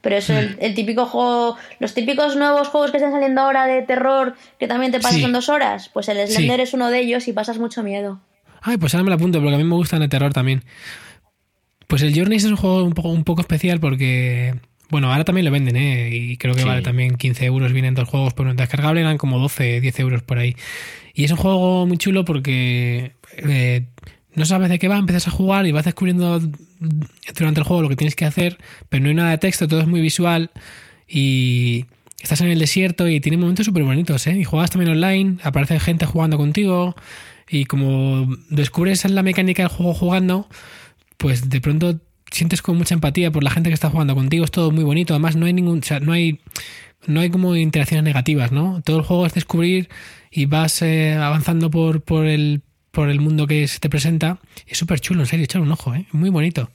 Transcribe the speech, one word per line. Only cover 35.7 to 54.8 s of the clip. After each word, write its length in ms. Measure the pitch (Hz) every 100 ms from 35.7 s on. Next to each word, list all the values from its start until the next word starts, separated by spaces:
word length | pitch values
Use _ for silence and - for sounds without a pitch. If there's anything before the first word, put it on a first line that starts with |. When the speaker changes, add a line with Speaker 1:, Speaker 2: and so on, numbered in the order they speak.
| 160
Speaker 2:
gente 260 | - 165 160
jugando 300 | 165 160 151
contigo 580 | 147 151 202 180 180 - - - - - -
y 160 | 151
como 640 | 135 139 135 135 135 131 131 127 -
descubres 560 | 147 143 - 185 185 196
la 140 | 196
mecánica 380 | 185 185 185 180
del 80 | 180
juego 220 | - 175
jugando, 540 | 165 175 185 185 185 208 - - - - _ _ _
pues 340 | 143 123 131
de 100 | 131
pronto 380 | 135 156 175 165 _ _ -
sientes 320 | - 165 180
como 160 | - 170
mucha 160 | 165
empatía 380 | 170 151 143 175
por 100 | 151
la 80 | 139
gente 180 | 165 165
que 60 |
está 160 | 156 156
jugando 240 | 156 143
contigo, 300 | 135 131 160
es 80 | 160
todo 180 | - 160
muy 140 | 160
bonito, 280 | 151 151 175
además 220 | 147 160
no 120 | 160 170
hay 60 |
ningún, 280 | 180 175 165
o 20 |
sea, 160 | - 147
no 120 | 143
hay, 280 | 170 165 151 - - - - - _ -
no 140 | 151
hay 100 | 175
como 260 | 180 180 170
interacciones 480 | 160 151 143 160
negativas, 480 | 156 139 127 151 120
¿no? 280 | 131 180 180
Todo 140 | 151 160
el 40 |
juego 240 | 151 180 170
es 80 |
descubrir 540 | 180 - 165 170 185 175 - - - _
y 160 | - 143
vas, 340 | 151 160 -
eh, 320 | 165 160 156
avanzando 560 | 156 147 156 151 165 165
por, 320 | 165 160 160
por 240 | - 160 156
el, 360 | 151 151 147 _ _ _
por 160 | - 147
el 120 | 143
mundo 260 | 151 156 147
que 200 | 151 143
se 100 | -
te 80 | 151
presenta. 500 | 147 151 160 160 180 - - -
Es 120 |
súper 220 | -